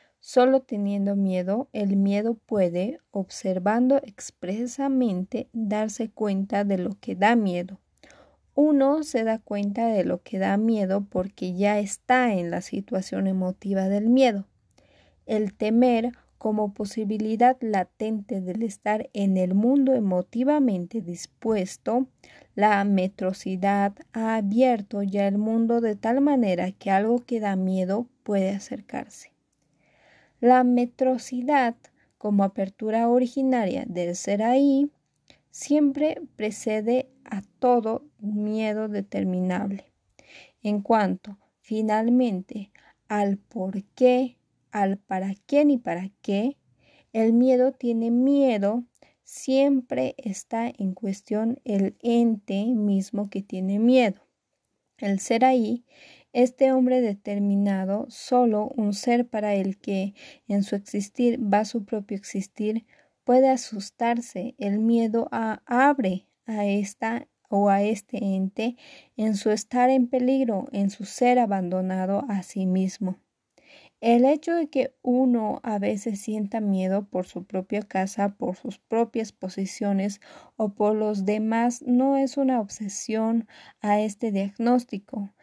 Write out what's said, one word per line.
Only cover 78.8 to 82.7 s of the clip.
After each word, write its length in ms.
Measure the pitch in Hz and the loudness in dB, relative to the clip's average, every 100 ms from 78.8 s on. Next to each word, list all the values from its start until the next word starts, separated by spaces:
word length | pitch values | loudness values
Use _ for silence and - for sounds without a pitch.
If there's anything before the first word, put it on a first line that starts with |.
| _ 226 233 233 220 | _ -2 0 -2 -8
posiciones 880 | - 190 196 196 - 202 196 202 202 - - - - | -8 -10 -6 -8 -4 -2 0 -2 -6 -16 -20 -20 -6
o 180 | 214 | -6
por 200 | 202 208 | 0 0
los 300 | 214 214 208 | 2 0 -2
demás, 560 | 190 214 220 226 240 240 | -2 0 0 0 0 -2
no 380 | 247 247 269 277 | 0 2 4 2
es 180 | 269 277 | 0 0
una 240 | 262 247 | 0 0
obsesión 880 | 208 | -2